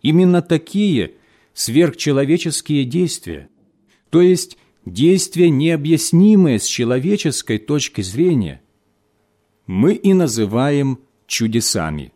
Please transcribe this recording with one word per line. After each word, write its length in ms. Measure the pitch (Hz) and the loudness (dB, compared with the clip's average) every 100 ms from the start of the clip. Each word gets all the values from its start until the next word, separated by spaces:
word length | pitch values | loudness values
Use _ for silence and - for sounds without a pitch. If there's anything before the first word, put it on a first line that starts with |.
Именно 400 | - 160 185 180 | 2 4 4 2
такие 720 | 170 160 - 196 208 139 87 _ _ _ _ | 0 -4 -2 -2 0 0 -4 _ _ _ _
сверхчеловеческие 1300 | - - 127 170 - 151 135 139 170 170 147 - 147 | -10 -2 2 2 0 -2 0 0 -2 -2 -8 -4 -2
действия, 640 | 123 160 175 - - 76 71 _ _ _ _ _ _ | -2 -2 -4 -4 -12 -14 -16 _ _ _ _ _ _
то 100 | 160 | 2
есть 380 | 180 175 - - _ _ | 4 2 -2 -16 _ _
действия, 640 | - 90 156 190 - 165 170 | -14 0 2 2 0 0 2
необъяснимые 1080 | 135 160 165 147 160 - 170 208 208 170 110 | 2 0 -2 0 -2 2 4 6 6 4 2
с 80 | - | -2
человеческой 920 | - 117 127 156 208 160 127 - 107 | -4 -2 -2 -2 -2 -2 -6 -6 -6
точки 440 | - 147 - - | -2 -4 -4 -8
зрения, 580 | 92 107 180 147 87 65 _ _ _ _ _ _ _ _ _ _ - | -8 -2 0 0 -2 -10 _ _ _ _ _ _ _ _ _ _ -8
мы 280 | 92 143 | 0 0
и 180 | - 196 | 2 2
называем 880 | 190 160 110 104 113 139 147 139 127 _ _ _ | 2 2 -2 -2 -2 0 0 -2 -6 _ _ _
чудесами. 880 | - 113 113 - 98 80 76 62 | -4 -2 -2 -2 -4 -4 -8 -12